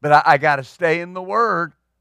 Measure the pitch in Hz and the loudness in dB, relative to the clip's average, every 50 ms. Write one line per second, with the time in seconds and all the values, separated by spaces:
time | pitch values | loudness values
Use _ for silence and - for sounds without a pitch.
0 | - 151 147 147 147 160 151 139 143 151 147 139 127 - - - 180 165 160 170 | 0 2 2 4 4 4 2 2 2 0 0 -2 -4 -8 -8 -4 -2 -2 0 -2
1 | 170 175 180 185 185 185 202 220 233 226 190 170 170 160 - _ _ _ _ _ | -4 -8 -12 -12 -10 -4 -2 -2 0 0 -2 -4 -4 -6 -10 _ _ _ _ _